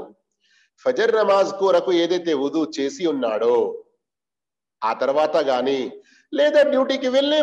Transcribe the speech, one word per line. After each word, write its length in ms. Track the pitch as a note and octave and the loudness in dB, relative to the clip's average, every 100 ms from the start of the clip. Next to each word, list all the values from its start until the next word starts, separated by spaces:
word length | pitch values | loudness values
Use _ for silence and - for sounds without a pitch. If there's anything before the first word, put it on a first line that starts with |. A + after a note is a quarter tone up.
| - - _ _ _ _ _ _ | -8 -20 _ _ _ _ _ _
ఫజర్ 320 | C3 B2+ A3+ A3 | -4 0 0 2
నమాజ్ 340 | G3+ G3 F3 - | 2 2 0 0
కొరకు 300 | G3 F3 F3 F3 | 2 2 2 0
ఏదైతే 300 | E3+ F3+ E3+ D3 | 0 -2 -2 -2
వుదు 200 | C#3 D#3+ D3+ C#3 | -2 -2 -4 -4
చేసి 260 | C#3 C#3 F3 | -6 -4 -4
ఉన్నాడో 420 | C#3 A#2 G#2+ A#2 A#2+ G2+ F2+ - _ _ _ _ _ _ _ _ _ | -2 -2 0 2 2 0 -6 -16 _ _ _ _ _ _ _ _ _
ఆ 100 | A2 A#2 | -4 -2
తర్వాత 340 | B2+ C#3+ D#3 E3 C#3 | -2 0 0 0 0
గాని, 300 | B2+ B2+ C#3 A#2+ - - _ _ | 0 0 -2 -4 -10 -20 _ _
లేదా 280 | C#4 D4 D4 C#4+ | 0 2 4 4
డ్యూటీకి 380 | C4 C4 C4+ C4 B3+ | 2 0 -2 0 0
వెళ్లే 240 | C#4+ D4+ | 2 2